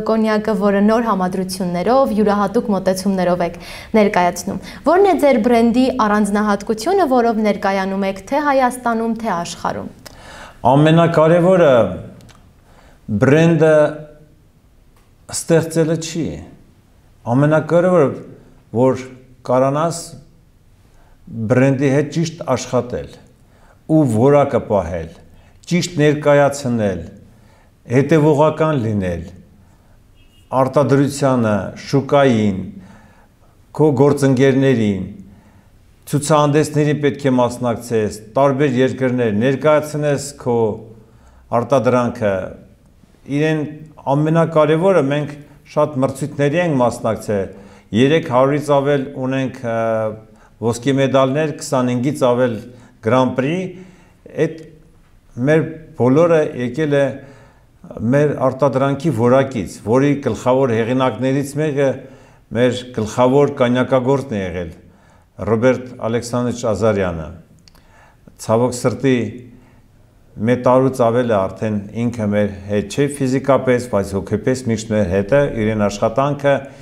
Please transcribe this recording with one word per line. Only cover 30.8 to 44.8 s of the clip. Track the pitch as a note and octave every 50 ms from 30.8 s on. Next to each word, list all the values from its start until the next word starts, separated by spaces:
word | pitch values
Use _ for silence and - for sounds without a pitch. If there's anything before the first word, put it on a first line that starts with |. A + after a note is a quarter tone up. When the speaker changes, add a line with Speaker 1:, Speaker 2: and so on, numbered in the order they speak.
| C#3 A#2+ C#3 C#3 C#3+ B2+ - - C#3+ C3+ C3 B2 A2+ G#2+ G#2 G2 F2+ F2 - -
Speaker 2:
շուկային, | - - - C3+ - - D3 C#3 C#3 C3+ A#2 G#2+ G#2+ G#2 F#2+ F#2 F#2 - - - - - - - - - _ _ _ _ _ _ _ _ _ _ _ _ -
քո | - D3 D#3
գործընկերներին, | C#3 A#2+ C#3+ C#3+ C#3+ C#3 C3+ C3+ C3 A#2+ C#3 C#3 C3 C3+ C3+ C3+ B2+ A2+ G#2+ G#2 G2 F#2 F#2 F2+ - - - - - - _ - _ - _ _ _ _ _ _ _ _ _
ցուցահանդեսներին | - - C#3+ C#3+ - D#3 D3 D3 D3 C#3+ D#3 D3 D3 D3 D3 D3+ D3 C#3+ A#2+
պետք | D3 C#3 - - -
է | C3+
մասնակցես, | B2+ B2 B2 A#2 - - B2 A#2+ A2 - - - A#2+ A2 G#2+ G2 - - - -
տարբեր | - C3+ C#3 C#3+ C3+ C3 D3+ C#3 A#2+ B2
երկրներ, | C3 B2 G#2 G#2 C3 B2 B2 B2+ A#2+ A2+ G2+
ներկայացնես | G#2 A#2 C3+ C3+ B2+ C#3 D#3 D3+ D3 D3 D3+ - D3 D3+ D3 C#3+ B2+ - - -
քո | - - B2 A#2+ A#2 A2+ G#2+ F#2+ - - - - - - _ _ _ _ - _ - - _
արտադրանքը։ | A2+ A#2+ A#2 G2+ C#3 C3 A2+ B2 A#2+ B2 A#2+ A2+ - - A2 G2+ F#2+ F#2 F#2 - - - - - - _ _ - _ _ _ _ _ _ _
Իրեն | - C#3 C#3+ D#3 D#3 D#3 D3+ D3+ D3+ - - - - - - -
ամենակարևորը, | B2+ C#3 C#3 D3+ D#3 D#3+ E3 D#3+ D#3+ D#3+ D#3 D3+ D3 D#3+ D#3+